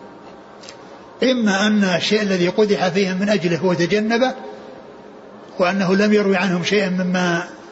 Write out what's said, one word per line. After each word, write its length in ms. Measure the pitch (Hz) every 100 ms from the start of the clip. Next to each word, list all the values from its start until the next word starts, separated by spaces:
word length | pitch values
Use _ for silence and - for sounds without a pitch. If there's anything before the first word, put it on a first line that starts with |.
| - - - - - - - - - - - -
إما 440 | 247 247 214 196 214
أن 180 | 214
الشيء 380 | 190 170 - 214
الذي 260 | 208 185 175
قدح 400 | 180 214 196 180
فيهم 300 | 185 190 185
من 80 | 208
أجله 300 | 202 170 160
هو 160 | 180
تجنبه، 600 | 165 170 208 214 233 254 - - - - - - - - - - - - -
وأنه 360 | 180 196 180
لم 180 | 196 208
يروي 240 | 208 196 185
عنهم 280 | 190 175
شيئا 240 | 160 208 190
مما 560 | 185 180 180 180 170 175 - -